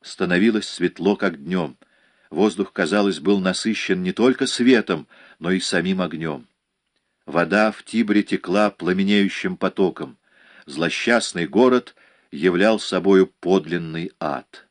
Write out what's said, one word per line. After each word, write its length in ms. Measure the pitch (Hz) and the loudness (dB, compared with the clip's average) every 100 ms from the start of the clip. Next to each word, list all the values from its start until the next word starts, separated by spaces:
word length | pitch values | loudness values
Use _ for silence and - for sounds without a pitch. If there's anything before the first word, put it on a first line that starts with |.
Становилось 640 | - - 87 90 110 107 - | -20 -6 0 2 2 2 -4
светло, 480 | - 85 - 87 | -4 -4 -2 -2
как 300 | 101 98 80 | 0 -2 -4
днём. 320 | 71 92 78 - _ _ _ _ _ | -6 -4 -4 -10 _ _ _ _ _
Воздух, 420 | 78 104 101 98 | 0 0 0 -6
казалось, 480 | - 85 101 101 78 | -2 0 2 0 0
был 180 | 90 101 | 0 0
насыщен 640 | 92 90 113 104 - 92 | 0 -2 -4 -4 -2 -2
не 100 | 90 | -2
только 340 | 92 120 127 131 | 2 2 2 -4
светом, 600 | - 123 120 - 85 73 _ - _ | 0 4 4 2 -4 -6 _ -20 _
но 120 | 82 | -2
и 100 | 95 | -2
самим 400 | - 92 90 95 | 0 -2 -2 -2
огнём. 460 | 90 80 80 69 - _ _ _ _ _ _ _ - | -4 -6 -8 -8 -14 _ _ _ _ _ _ _ -6
Вода 440 | 76 85 98 110 | -2 0 2 0
в 120 | 104 | -2
Тибре 400 | - 113 107 104 | -6 -2 2 0
текла 480 | 101 - - 95 104 | 0 -4 -2 0 0
пламенеющим 880 | - 82 92 98 104 101 - 95 92 | -2 -2 0 2 2 2 -2 -8 -4
потоком. 580 | - - 92 - 69 67 _ _ _ - | -6 0 -2 -2 -14 -14 _ _ _ -20
Злосчастный 840 | - 71 85 - - 120 - 87 82 | -16 -4 -4 -2 0 0 0 -6 -2
город 480 | 101 127 123 - _ _ _ _ | 4 4 4 -2 _ _ _ _
являл 500 | 71 90 87 104 107 | -2 0 4 2 2
собою 460 | - 95 92 95 95 _ | -2 -2 4 6 4 _
подлинный 720 | 87 95 80 87 82 80 85 _ | 0 0 2 -6 -6 -8 -8 _
ад. 440 | 80 67 - - _ | -8 -8 -10 -20 _